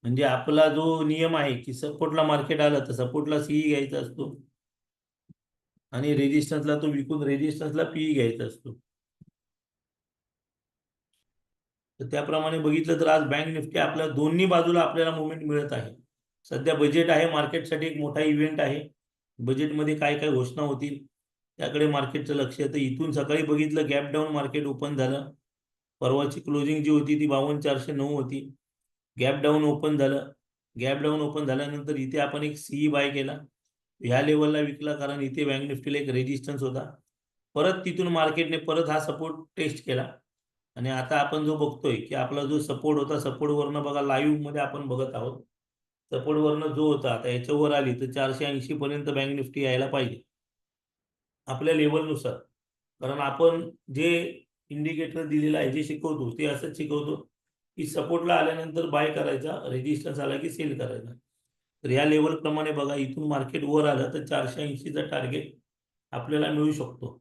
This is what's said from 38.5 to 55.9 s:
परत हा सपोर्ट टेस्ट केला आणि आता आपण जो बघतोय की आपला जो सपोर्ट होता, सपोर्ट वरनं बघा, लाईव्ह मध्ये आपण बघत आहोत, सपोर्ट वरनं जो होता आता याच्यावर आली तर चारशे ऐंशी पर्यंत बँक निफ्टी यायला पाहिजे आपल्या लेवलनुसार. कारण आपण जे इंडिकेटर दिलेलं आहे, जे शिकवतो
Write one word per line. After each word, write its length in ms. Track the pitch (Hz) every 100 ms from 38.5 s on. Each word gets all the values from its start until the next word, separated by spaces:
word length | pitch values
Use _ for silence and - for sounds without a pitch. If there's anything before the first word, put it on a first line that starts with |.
| 160
परत 300 | 156 160 156
हा 100 | 151
सपोर्ट 340 | 156 147 160 156 - -
टेस्ट 280 | 151 - -
केला 220 | 123 - - _ _ _ _ _ -
आणि 120 | 127
आता 280 | 131 127 151
आपण 260 | 143 151 151
जो 100 | 156
बघतोय 380 | 147 143 147 117
की 180 | - 135
आपला 280 | 127 143 139
जो 140 | 151
सपोर्ट 380 | 147 131 151 151
होता, 200 | 139 147
सपोर्ट 300 | 135 127 147
वरनं 300 | 147 143 147
बघा, 180 | 143 143
लाईव्ह 360 | 139 135 151 151
मध्ये 200 | 147 147
आपण 260 | 139 143 139
बघत 280 | 127 131 120
आहोत, 260 | 123 - - _ _ _ _ _ _
सपोर्ट 280 | 131 131 151
वरनं 340 | 151 151 156 135
जो 100 | 151
होता 240 | 139 127
आता 160 | 113 123
याच्यावर 440 | 123 123 147 147
आली 200 | 143 135 123
तर 100 | 131
चारशे 340 | 135 135 131 143
ऐंशी 320 | 139 127 151
पर्यंत 320 | 143 147 147
बँक 260 | 135 135 143
निफ्टी 280 | 131 143
यायला 240 | 135 127 135
पाहिजे 340 | 139 123 101 _ _ _ _ _ _ _ _ _ _ _ _ -
आपल्या 260 | 127 151 156
लेवलनुसार. 580 | 147 151 156 139 120 - - _ _ _ _ _
कारण 180 | 131 143
आपण 480 | 139 135 165 165 170 - -
जे 160 | 135 165 170 175 - _ _ _
इंडिकेटर 540 | 143 151 160 160 160 156
दिलेलं 320 | 151 151 151
आहे, 140 | 135
जे 120 | 143
शिकवतो 460 | 151